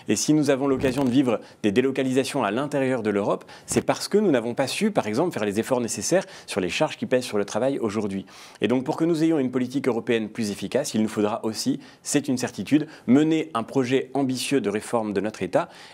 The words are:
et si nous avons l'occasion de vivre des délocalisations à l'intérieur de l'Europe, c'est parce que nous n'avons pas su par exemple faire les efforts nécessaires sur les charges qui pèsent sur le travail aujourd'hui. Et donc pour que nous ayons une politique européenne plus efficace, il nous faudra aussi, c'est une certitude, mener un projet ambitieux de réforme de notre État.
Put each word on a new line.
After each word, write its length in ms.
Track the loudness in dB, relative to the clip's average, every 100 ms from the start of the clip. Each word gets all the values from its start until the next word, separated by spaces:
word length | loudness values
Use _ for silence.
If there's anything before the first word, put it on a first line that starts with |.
| -2
et 80 |
si 180 | 0 4
nous 180 | 4 4
avons 180 | 2 2
l'occasion 340 | 0 0 0
de 60 | 2
vivre 300 | 2 4 0 -2 -2
des 80 | 0
délocalisations 720 | 2 2 2 0 0 0 0
à 80 | 0
l'intérieur 500 | 0 -2 0 0 0
de 80 | 2
l'Europe, 340 | 2 0 -2 -6 -16 -4
c'est 160 | -2
parce 240 | 0 -2 0
que 120 | 2
nous 120 | 4
n'avons 240 | 2 2
pas 140 | -2 -2
su 240 | 0 0
par 140 | 0 0
exemple 240 | 0 0
faire 120 | 0
les 140 | -2 0
efforts 220 | 0 0
nécessaires 440 | -2 -4 0 0 0 -10 -8
sur 140 | -4
les 80 | -2
charges 280 | 0 -2 -2
qui 80 | -2
pèsent 180 | 0
sur 140 | 0 -4
le 60 |
travail 340 | -2 -2 -2 0
aujourd'hui. 460 | -2 -2 -4 -4 -8 -16 -20 -4
Et 80 | 0
donc 160 | 0
pour 120 | 0 0
que 80 |
nous 200 | 0 2
ayons 140 | 2 2
une 100 | 0
politique 380 | 0 -2 -2 0
européenne 400 | 0 0 0 -2
plus 220 | -4 -4
efficace, 420 | -4 -2 -2 0
il 80 | 0
nous 60 | 0
faudra 360 | 0 0 0
aussi, 360 | -4 -4 -2 -4 -6 -16
c'est 260 | -2 -2 0
une 100 | -2
certitude, 480 | -2 -6 2 2 2 -4 4
mener 420 | 4 6 2 0
un 80 | -4
projet 460 | -2 0 2 0 0
ambitieux 460 | -2 -2 -2 0 0
de 100 | 0
réforme 420 | -2 -2 -2 0
de 80 | -2
notre 220 | -4 -4
État. 260 | -2 0 -2 -8 -16